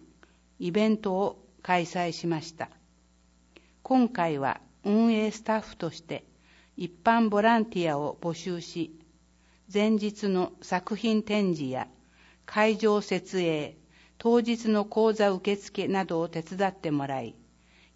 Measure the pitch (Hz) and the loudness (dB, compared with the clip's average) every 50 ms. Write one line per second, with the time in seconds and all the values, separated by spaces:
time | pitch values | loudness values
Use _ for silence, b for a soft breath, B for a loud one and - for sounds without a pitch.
0 | - - _ _ b b b b b b _ - 175 175 165 208 214 220 214 214 | -14 -20 _ _ b b b b b b _ -8 -6 -2 0 2 4 4 2 2
1 | 214 202 185 185 202 - - - - _ _ _ - - 180 180 165 - - 180 | 0 -2 -2 0 -2 -2 -4 -8 -16 _ _ _ -2 0 0 0 0 -2 -4 -4
2 | 175 170 160 - - 170 165 156 151 - - - 131 - - _ _ _ _ _ | -4 -4 -4 -4 -4 -4 -4 -4 -6 -10 -10 -10 -10 -10 -10 _ _ _ _ _
3 | _ _ _ _ _ _ _ _ _ b b b b b b b _ - 262 262 | _ _ _ _ _ _ _ _ _ b b b b b b b _ 0 2 2
4 | 226 220 - 180 170 165 151 139 139 123 - - - _ _ _ - 196 208 220 | 2 2 0 -2 -2 0 0 0 -2 -2 -4 -4 -10 _ _ _ -2 0 2 4
5 | 233 233 226 214 220 214 208 - - - 220 214 208 - - - 175 160 - - | 4 4 2 2 0 -2 -4 -6 -4 -2 -2 -2 -4 -8 -10 -8 -8 -8 -8 -10
6 | - - 151 - - - b b b b b b b b b - 180 165 - - | -12 -12 -12 -12 -12 -16 b b b b b b b b b -10 -10 -10 -10 0
7 | - 226 226 233 226 214 208 208 214 226 233 226 214 226 - 185 170 160 147 143 | 2 4 4 4 4 4 2 4 4 4 4 4 2 0 -2 0 0 0 0 0
8 | 147 139 - - - 170 160 - - 190 175 170 170 - - 170 160 156 - - | -2 -4 -6 -4 -6 -6 -6 -6 -8 -8 -8 -8 -10 -10 -8 -8 -8 -8 -10 -18
9 | - _ _ _ _ b b b b b b b b - 185 208 208 220 220 202 | -20 _ _ _ _ b b b b b b b b -4 0 2 4 4 2 2
10 | 208 208 208 - 214 196 185 180 180 - - - - - 190 180 180 - 220 196 | 0 -2 -4 -2 -2 0 0 0 0 -2 -6 -14 -6 -4 -4 -4 -2 -4 -6 -2
11 | - 226 220 214 214 208 208 208 202 185 170 151 143 127 127 123 110 - - b | 0 2 2 0 0 0 0 0 2 0 0 -2 -4 -4 -4 -6 -6 -8 -12 b
12 | b b b b b b b b b - - 208 214 220 220 214 220 214 208 208 | b b b b b b b b b -4 0 2 4 4 2 2 2 2 2 2
13 | 208 - 190 175 180 - 196 185 175 165 156 151 143 - - - _ b b b | 2 0 -2 -4 -4 -4 -2 0 0 0 0 0 -2 -6 -10 -16 _ b b b
14 | b b b _ - 233 240 240 233 240 233 226 - 220 214 208 202 214 - 220 | b b b _ 2 4 4 4 4 2 -2 0 0 2 2 2 0 0 2 2
15 | 220 226 208 214 208 202 190 180 - 202 202 202 - - - 202 180 139 190 190 | 4 4 4 4 2 2 2 0 0 -2 -2 -2 -6 -8 -6 -4 -2 0 0 -2
16 | 190 170 175 165 170 165 - 165 160 - 190 185 202 190 190 - - 160 151 143 | -2 -2 -2 -2 -2 -2 -4 -8 -8 -8 -4 -2 -2 -2 -2 -4 -4 -2 -2 -2
17 | 139 135 135 131 120 110 - - - _ b b b b b b b b b | -2 -4 -4 -6 -6 -10 -12 -18 -20 _ b b b b b b b b b